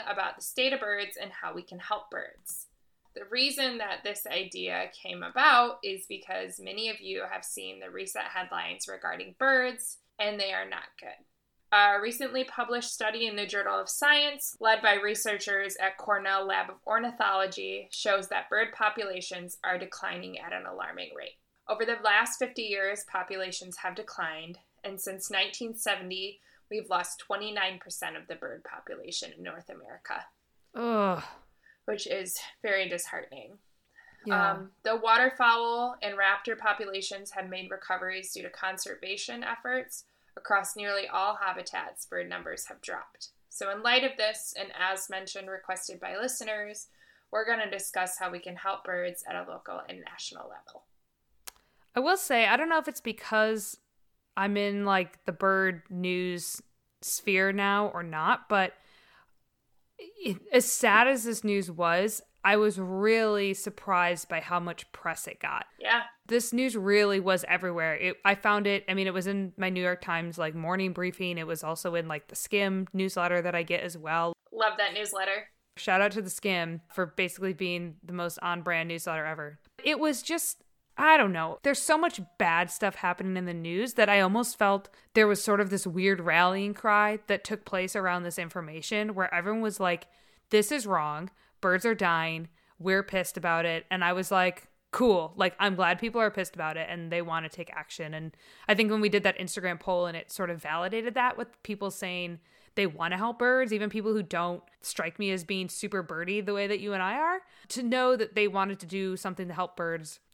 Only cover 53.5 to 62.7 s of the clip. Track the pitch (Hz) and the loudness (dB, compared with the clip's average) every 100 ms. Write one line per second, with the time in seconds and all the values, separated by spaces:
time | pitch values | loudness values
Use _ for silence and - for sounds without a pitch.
53.5 | 220 196 - _ _ _ _ _ - 196 | 0 -4 -12 _ _ _ _ _ -2 0
54.5 | 202 202 202 202 190 185 - - 165 190 | 2 0 0 2 2 2 -6 -6 0 2
55.5 | 190 190 170 - 180 180 180 180 175 - | 4 4 0 -6 -4 -2 0 -2 -4 -6
56.5 | - - _ _ _ - - - 190 196 | -10 -14 _ _ _ -6 -4 2 4 4
57.5 | 196 202 202 208 175 170 156 165 240 - | 4 2 2 2 -2 -6 -2 2 2 2
58.5 | 208 185 - _ _ _ _ _ _ _ | 2 2 -2 _ _ _ _ _ _ _
59.5 | _ _ _ _ - 339 440 370 185 - | _ _ _ _ -20 -20 -8 -6 -6 4
60.5 | 254 254 - 233 208 247 269 226 220 214 | 4 4 2 6 8 8 4 0 -2 0
61.5 | 202 175 165 170 175 208 208 - _ 190 | 0 0 0 2 4 2 -2 -12 _ 4
62.5 | 214 214 | 6 4